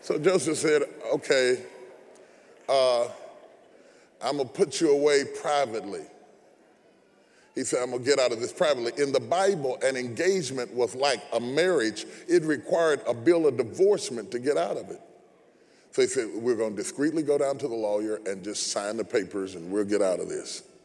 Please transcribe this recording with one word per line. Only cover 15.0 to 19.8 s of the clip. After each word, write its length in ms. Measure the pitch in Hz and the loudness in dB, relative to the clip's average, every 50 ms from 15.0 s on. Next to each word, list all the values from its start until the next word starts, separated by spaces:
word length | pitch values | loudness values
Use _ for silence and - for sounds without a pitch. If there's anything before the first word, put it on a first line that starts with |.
| - - - - - _ _ _ _ _ _ _ _ _ _ _ _ _ | -18 -20 -20 -20 -20 _ _ _ _ _ _ _ _ _ _ _ _ _
So 120 | - - | 0 2
he 60 | 127 123 | 2 2
said, 240 | - 135 117 104 | 2 -2 -4 -4
"We're 220 | 80 104 117 123 120 | -6 -4 0 0 0
gonna 220 | 107 113 110 104 | 2 0 -2 -2
discreetly 460 | 98 - - - - 143 160 151 165 | -6 -8 -8 -4 -2 -2 0 0 0
go 140 | 151 139 143 | 0 0 2
down 220 | 147 147 139 139 135 | 2 2 0 -2 -4
to 100 | - - | -4 -6
the 60 | 113 | -4
lawyer 460 | 117 107 104 104 104 107 110 107 101 - | -2 -2 0 0 0 0 -2 -4 -4 -4
and 180 | 92 98 95 | -6 -8 -6
just 260 | 87 - 101 - - - | -8 -8 -6 -6 -6 -4
sign 280 | - 110 101 104 107 | -4 -4 -4 -2 -4
the 80 | 113 104 | -4 -6
papers 520 | - - 120 95 87 - 101 95 95 95 | -2 -2 -2 -2 -2 -6 -6 -6 -6 -8
and 140 | 87 82 87 | -12 -10 -4
we'll 140 | 95 104 | -2 -2